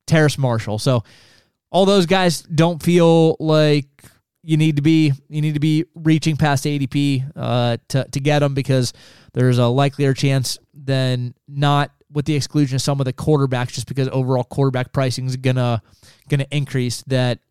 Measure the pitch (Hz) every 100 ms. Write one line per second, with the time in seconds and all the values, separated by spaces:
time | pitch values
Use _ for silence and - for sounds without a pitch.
0 | - 160 151 - 135 113 107 104 143 127
1 | - - _ _ _ _ _ 170 190 202
2 | 170 190 180 151 - 156 165 170 170 175
3 | 165 165 160 - 156 156 151 147 139 _
4 | - _ _ _ 165 156 156 147 143 160
5 | 151 135 _ 151 151 147 156 156 165 -
6 | 160 160 160 147 151 139 151 143 139 143
7 | 143 135 135 156 123 120 120 117 _ 135
8 | 127 - 139 147 143 135 127 131 123 -
9 | - - _ - 127 123 120 127 143 -
10 | 143 135 139 135 123 - _ - 135 135
11 | 131 127 123 - _ 143 147 143 143 _
12 | _ 143 147 147 - 147 143 131 - 139
13 | 131 127 - 151 139 127 120 - 117 127
14 | 131 135 127 131 123 - 139 127 127 -
15 | 131 120 127 127 131 127 123 117 - _
16 | _ _ _ 143 139 151 139 131 123 -
17 | - 131 127 120 _